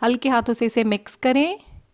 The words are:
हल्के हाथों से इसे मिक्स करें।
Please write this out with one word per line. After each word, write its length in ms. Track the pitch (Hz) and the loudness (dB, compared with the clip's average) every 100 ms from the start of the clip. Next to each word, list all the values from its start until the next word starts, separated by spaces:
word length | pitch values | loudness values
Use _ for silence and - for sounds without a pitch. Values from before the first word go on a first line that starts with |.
हल्के 260 | 233 247 269 | -2 0 0
हाथों 240 | 240 240 | 0 0
से 120 | 226 226 | -2 -2
इसे 180 | 233 214 | 0 0
मिक्स 300 | 208 - - | -2 -6 -4
करें। 400 | 254 262 320 415 - - - | 0 2 0 -4 -14 -20 -20